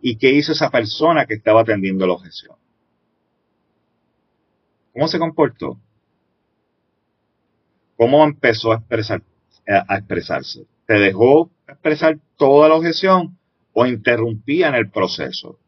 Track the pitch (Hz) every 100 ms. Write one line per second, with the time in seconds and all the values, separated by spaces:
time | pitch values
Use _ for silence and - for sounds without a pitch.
0 | 127 113 135 143 147 151 147 127 110 -
1 | 190 160 139 107 - 107 113 104 95 95
2 | 92 90 87 - - - _ _ _ _
3 | _ _ _ _ _ _ _ _ _ _
4 | _ _ _ _ _ _ _ _ _ -
5 | 147 180 165 156 143 - 69 - _ _
6 | _ _ _ _ _ _ _ _ _ _
7 | _ _ _ _ _ _ _ _ _ _
8 | 117 143 156 147 127 110 113 110 113 113
9 | 104 98 _ _ _ _ - 98 95 98
10 | 95 87 - 73 67 - - _ _ 107
11 | 98 95 117 147 165 _ _ - 156 151
12 | 160 151 _ _ 139 143 156 160 165 160
13 | 190 185 175 - _ _ _ - 127 117
14 | 117 120 117 110 123 151 165 127 104 104
15 | 95 - 69 - - -